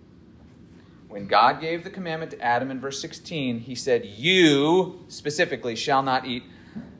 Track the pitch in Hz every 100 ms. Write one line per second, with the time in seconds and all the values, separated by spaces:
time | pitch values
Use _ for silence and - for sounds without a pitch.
0 | - - - - - - - - - -
1 | - 104 101 - 120 139 160 170 170 -
2 | 175 160 160 - 120 120 131 131 135 135
3 | - - - 165 131 117 113 123 - 120
4 | 107 104 151 185 165 139 151 180 175 -
5 | - - 147 147 170 131 123 117 - 135
6 | 135 127 127 123 - - - - - -